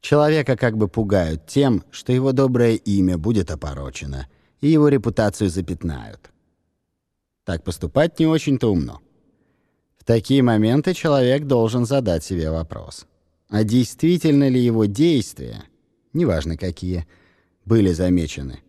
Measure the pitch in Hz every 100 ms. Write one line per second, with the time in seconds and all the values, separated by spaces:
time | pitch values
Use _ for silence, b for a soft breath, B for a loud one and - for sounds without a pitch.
0 | - 147 151 156 135 123 123 110 107 -
1 | 107 98 82 78 - - 139 107 - -
2 | - 127 135 131 135 123 120 110 - 98
3 | 92 90 85 113 85 78 76 67 67 -
4 | 69 67 65 _ _ _ 143 160 147 139
5 | 110 101 107 - 101 90 82 90 85 69
6 | 53 53 - _ _ _ _ _ _ _
7 | _ _ _ _ - 85 - 85 85 -
8 | 160 - 160 160 - 135 117 92 65 -
9 | _ _ _ _ _ _ _ _ _ _
10 | - 117 - 135 123 110 107 131 151 175
11 | 170 143 123 135 147 127 113 120 117 139
12 | 117 85 - 90 80 80 80 - - -
13 | - _ _ _ _ 104 107 120 120 -
14 | 160 175 165 143 139 127 120 113 107 101
15 | 165 151 101 - 64 55 - _ _ _
16 | _ - 165 82 80 82 92 87 90 90
17 | 78 b b b b b - 113 98 82
18 | 90 90 78 - 69 62